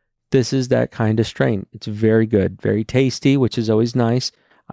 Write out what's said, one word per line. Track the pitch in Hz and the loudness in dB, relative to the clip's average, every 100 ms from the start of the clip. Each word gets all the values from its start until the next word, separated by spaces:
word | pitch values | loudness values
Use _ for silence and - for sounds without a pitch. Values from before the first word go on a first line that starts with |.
| _ _ - | _ _ -2
This | 135 120 | 0 0
is | 135 127 | -2 0
that | 123 117 | 0 -2
kind | - 110 110 | -2 0 0
of | 113 | -2
strain. | - 135 101 - | 0 -2 -2 -6
It's | 107 - | -14 -10
very | 104 110 110 110 | -2 2 2 2
good, | 107 92 95 | 2 0 -2
very | 107 104 | -2 -2
tasty, | 110 127 135 - 139 139 | -2 0 0 0 0 2
which | 120 - | 0 -2
is | 110 | 0
always | 110 120 123 | 0 0 0
nice. | 117 123 - _ _ _ - | 0 0 -4 _ _ _ -12